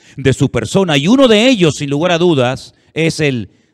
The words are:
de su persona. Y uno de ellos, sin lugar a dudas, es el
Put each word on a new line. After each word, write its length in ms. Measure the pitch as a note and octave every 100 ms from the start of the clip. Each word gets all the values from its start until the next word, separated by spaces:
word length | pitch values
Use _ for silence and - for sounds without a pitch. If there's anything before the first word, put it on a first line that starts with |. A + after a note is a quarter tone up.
| _ -
de 160 | C3
su 180 | B2+ C3+
persona. 460 | B2 A2 F#3+ F#3 C#3+
Y 120 | D#3
uno 200 | C4 C4
de 200 | G#3 B3
ellos, 280 | A#3 E3 -
sin 140 | C#3+
lugar 220 | C#3+ F3+
a 60 | E3+
dudas, 560 | F3 D3 A#2+ C3 - _ _
es 260 | - D#3+ D3+
el 300 | D3 B2 F#2+ _ _